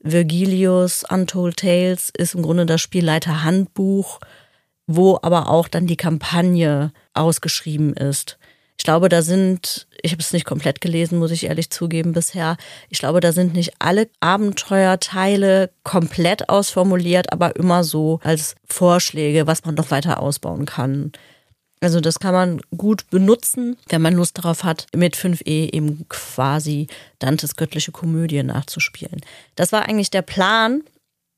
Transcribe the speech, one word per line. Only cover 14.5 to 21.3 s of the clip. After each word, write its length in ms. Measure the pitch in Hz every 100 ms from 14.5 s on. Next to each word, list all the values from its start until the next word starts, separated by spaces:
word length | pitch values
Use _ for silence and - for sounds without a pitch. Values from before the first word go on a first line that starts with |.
| 196 - 196 190 190 - 190 190 202 196 190 185 _
komplett 640 | - 190 165 - 170 214 -
ausformuliert, 840 | 196 202 190 185 180 175 175 180
aber 220 | 175 175
immer 300 | - 180 175
so 340 | 165 156 156 160
als 320 | 156 160 156 - -
Vorschläge, 800 | - 180 175 - 151 147 156 156
was 180 | 160
man 120 | 165 151
noch 160 | 160
weiter 260 | 139 165 -
ausbauen 460 | 139 139 - - 143
kann. 460 | - 131 139 147 - _